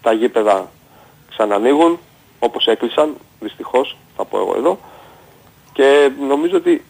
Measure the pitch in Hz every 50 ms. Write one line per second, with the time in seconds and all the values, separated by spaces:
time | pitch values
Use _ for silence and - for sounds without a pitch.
0 | - 117 113 110 117 120 - 117 107 104 101 95 92 - _ _ _ _ _ _
1 | - _ _ _ _ _ - - 110 104 101 101 110 123 143 147 165 165 170 170
2 | - _ _ _ _ _ _ _ - 120 - - - - 113 - - 117 - -
3 | 101 101 - - - _ _ _ 110 107 - - - - - 127 139 - - -
4 | _ _ _ - - - - 98 98 95 - - 123 165 190 - - - - -
5 | - - - - - _ _ _ _ - _ _ _ _ - - 135 135 139 147
6 | 143 139 131 135 139 135 139 143 156 175 185 180 165 175 175 - - _